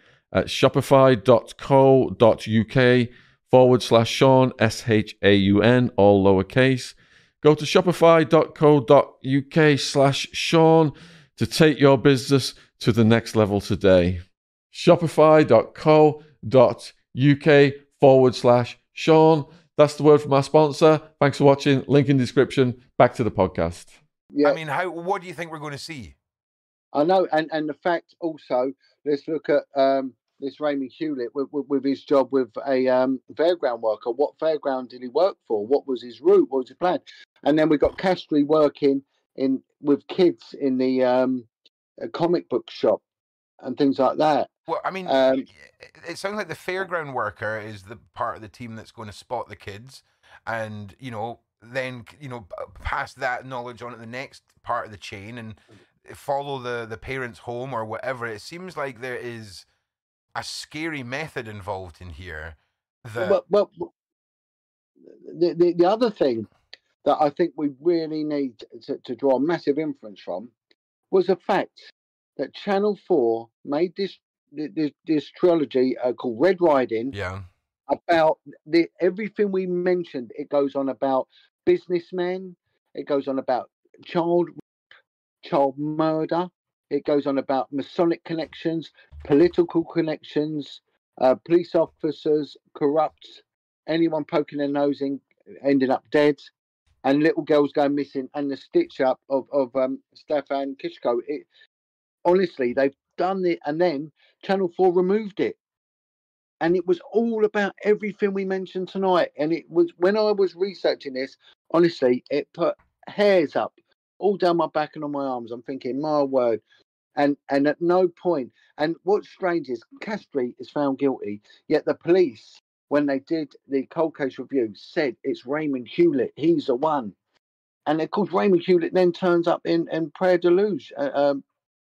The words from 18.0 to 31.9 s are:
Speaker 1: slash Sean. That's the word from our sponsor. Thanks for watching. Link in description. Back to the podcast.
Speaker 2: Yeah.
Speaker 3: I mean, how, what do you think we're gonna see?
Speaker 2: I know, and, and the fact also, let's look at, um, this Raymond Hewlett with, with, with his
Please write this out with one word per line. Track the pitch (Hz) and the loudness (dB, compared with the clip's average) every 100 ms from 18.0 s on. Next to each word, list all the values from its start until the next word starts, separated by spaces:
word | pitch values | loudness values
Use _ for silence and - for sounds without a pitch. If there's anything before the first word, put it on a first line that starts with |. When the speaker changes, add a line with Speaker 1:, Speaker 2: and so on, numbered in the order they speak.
| 139 135 127 | 6 8 4
Speaker 1:
slash | - 123 123 117 - _ | 2 2 4 2 -10 _
Sean. | - - 160 160 160 139 - _ - | -4 4 6 6 4 -2 -16 _ 2
That's | 147 | 2
the | - | 4
word | 147 147 | 6 6
from | 147 | 4
our | 139 | 0
sponsor. | 139 156 151 131 160 151 - - | 4 4 4 4 4 4 0 0
Thanks | 143 - | 0 4
for | |
watching. | 143 139 147 135 - | 4 4 4 2 4
Link | 143 135 | 2 4
in | 135 | 2
description. | 120 139 120 - 123 - _ - | 2 2 2 2 0 -2 _ 2
Back | 123 | 2
to | - | 2
the | 107 | -4
podcast. | - 92 - 85 - - _ _ _ _ | 0 -2 0 -4 -6 -20 _ _ _ _
Speaker 2:
Yeah. | 143 147 | 0 0
Speaker 3:
I | |
mean, | 143 156 | 0 -4
how, | 143 185 | -4 -4
what | 165 170 196 | -6 -6 -6
do | 180 | -8
you | |
think | 151 170 | -14 -12
we're | 156 | -12
gonna | 151 139 | -12 -12
see? | - 147 85 - _ _ _ _ _ _ _ | -14 -16 -16 -20 _ _ _ _ _ _ _
Speaker 2:
I | 143 | -2
know, | 160 190 175 | 2 2 2
and, | 156 160 | -2 -2
and | 160 151 | -6 -8
the | |
fact | 143 185 165 - - | -6 -4 -4 -6 -10
also, | 170 151 - 127 135 - _ _ | -10 -10 -6 -4 -4 -8 _ _
let's | 147 143 - | -6 -4 -4
look | 156 - | -8 -2
at, | 143 - 139 | -2 -2 -2
um, | 135 135 131 - _ - | 0 0 -4 -12 _ -14
this | 139 - | -12 -6
Raymond | 151 139 127 | -6 -4 -8
Hewlett | - 165 135 117 | -8 -8 -6 -8
with, | 143 135 | -6 -6
with, | 147 139 | -8 -4
with | 139 | -4
his | 139 | -2